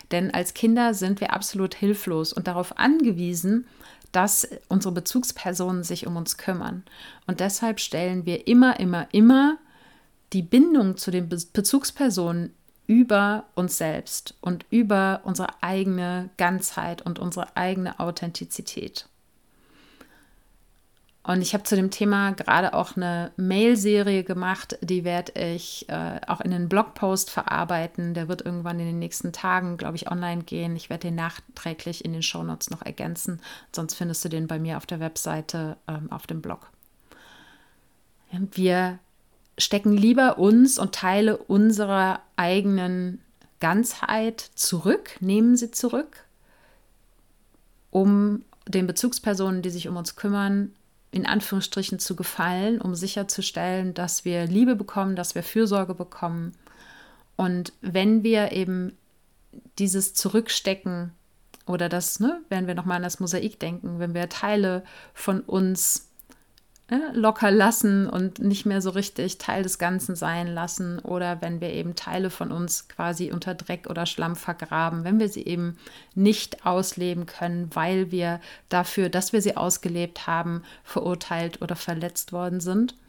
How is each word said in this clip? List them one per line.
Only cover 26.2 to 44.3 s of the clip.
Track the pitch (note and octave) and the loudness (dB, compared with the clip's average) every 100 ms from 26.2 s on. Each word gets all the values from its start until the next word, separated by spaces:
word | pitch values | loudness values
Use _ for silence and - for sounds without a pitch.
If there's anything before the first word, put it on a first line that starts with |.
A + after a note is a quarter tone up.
| - | -6
auch | F3 | -4
in | - | -2
den | F3+ F3 | -2 2
Blogpost | G3 A3 - G3 F#3+ - | 2 2 0 -2 0 -2
verarbeiten. | - - - E3+ F3 E3+ - E3+ E3+ | -4 -2 -2 0 -2 -4 -6 -6 -4
Der | D#3+ | -4
wird | F3 | -6
irgendwann | F3 F3 E3+ E3+ | -6 -6 -4 -4
in | E3+ | -4
den | E3+ | -4
nächsten | E3+ - F3 | -6 -6 -6
Tagen, | - F#3+ F#3 F3+ F3 | -4 0 0 0 -4
glaube | - E3 | -6 -8
ich, | - | -6
online | F3+ F3 E3+ | -4 -4 -4
gehen. | E3+ E3 E3+ E3 | -6 -6 -4 -6
Ich | - | -8
werde | E3 F3 | -8 -6
den | E3 | -4
nachträglich | E3 - - - E3 D#3+ F3 E3+ | -4 -8 -16 -12 -10 -8 -8 -8
in | F3 | -6
den | E3 | -4
Shownotes | D#3+ E3 E3 D#3+ - | -4 -4 -6 -6 -8
noch | E3 | -8
ergänzen. | - - E3+ E3+ - E3+ - - - | -10 -8 -8 -6 -8 -8 -12 -20 -14
Sonst | F3 D#3+ | -8 -8
findest | - E3+ D#3+ E3+ | -6 -6 -4 -4
du | |
den | D#3+ D#3+ | -4 -4
bei | D#3+ | -4
mir | D#3+ D3+ | -4 -6
auf | - | -8
der | E3 | -6
Webseite, | D#3+ D#3+ D#3+ D#3 D#3 E3 D#3 - - | -6 -6 -6 -6 -6 -6 -6 -8 -10
ähm, | D#3 D#3 | -10 -8
auf | - - | -10 -10
dem | D#3+ | -8
Blog. | E3+ - - _ _ _ _ - - - - - _ _ _ _ _ _ _ | -8 -12 -14 _ _ _ _ -20 -20 -20 -20 -20 _ _ _ _ _ _ _
Ja, | F3+ F#3+ | -6 -4
wir | - F#3 F3+ F#3 F#3 _ _ _ _ _ - | 2 2 4 0 -4 _ _ _ _ _ -4
stecken | - G3+ G#3 G#3 | 0 2 4 6
lieber | A3 B3 C4 - | 6 6 4 6
uns | G3 A3+ C4 - | 8 10 8 6
und | G3 | -2
Teile | - F#3 G3+ G#3+ G#3+ | -2 0 4 4 2
unserer | - G3+ A3 G#3 G3+ G3 F#3+ - - - | 2 6 6 4 2 2 2 0 -6 -2
eigenen | F3 F#3+ G3+ F#3+ F3+ F#3 F3+ F#3 _ _ _ - | 0 2 2 2 0 -2 -4 -6 _ _ _ -4
Ganzheit | E3 G3 A#3+ - - A3 A3 | 2 2 2 -2 -2 0 0